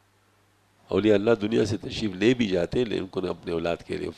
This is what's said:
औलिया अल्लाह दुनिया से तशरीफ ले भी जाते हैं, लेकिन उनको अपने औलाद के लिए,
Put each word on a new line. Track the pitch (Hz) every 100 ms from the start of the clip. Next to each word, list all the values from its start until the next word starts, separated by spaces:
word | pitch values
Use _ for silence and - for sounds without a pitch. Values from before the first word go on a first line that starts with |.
| _ _ _ _ _ _ _ _ -
औलिया | 95 107
अल्लाह | 101 107 113
दुनिया | 104 117
से | 110 101
तशरीफ | - - 110 92
ले | 107
भी | 123 107
जाते | 90 85 123
हैं, | 120
लेकिन | 92
उनको | 92 95 90
अपने | 87 90
औलाद | 85 85 85
के | - 82
लिए, | 82